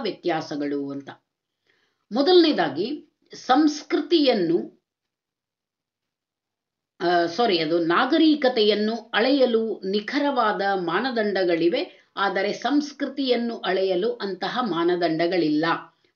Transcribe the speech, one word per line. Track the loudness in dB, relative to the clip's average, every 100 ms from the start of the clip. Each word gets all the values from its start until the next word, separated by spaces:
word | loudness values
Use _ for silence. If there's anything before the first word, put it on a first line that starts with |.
ವ್ಯತ್ಯಾಸಗಳು | -4 -6 -4 -4 -4 -6 -4 -4 -6
ಅಂತ. | -10 -12 -20 _ _ _ _ _ _ _ _ _
ಮೊದಲನೇದಾಗಿ | -2 4 6 6 2 -2 -2 -6 -6 -12 _ _
ಸಂಸ್ಕೃತಿಯನ್ನು, | -20 0 4 4 0 -4 -4 0 2 4 2 2 0 -2 -12 _ _ _ _ _ _ _ _ _ _ _ _ _ _ _ _ _ _ _ _ _ _
ಆ, | 0 2 0
ಸಾರಿ, | 0 0 2
ಅದು | 0 0
ನಾಗರಿಕತೆಯನ್ನು | 2 2 2 4 4 4 2 2 2 2 0 -4 -4
ಅಳೆಯಲು | 0 2 4 4 2 0 -4 -4
ನಿಖರವಾದ | -4 -2 -2 -2 0 0 0 -2
ಮಾನದಂಡಗಳಿವೆ, | -2 -2 -2 -2 -2 -2 0 0 2 2 0 -4 -12 _ -4
ಆದರೆ | -2 -2 -4
ಸಂಸ್ಕೃತಿಯನ್ನು | -4 0 0 0 -6 -8 -4 -2 0 -2 -6
ಅಳೆಯಲು | -2 0 0 0 -2
ಅಂತಹ | -4 -6 -6 -6 -4
ಮಾನದಂಡಗಳಿಲ್ಲ. | -4 0 0 0 0 0 0 0 0 0 0 -2 -6 _ _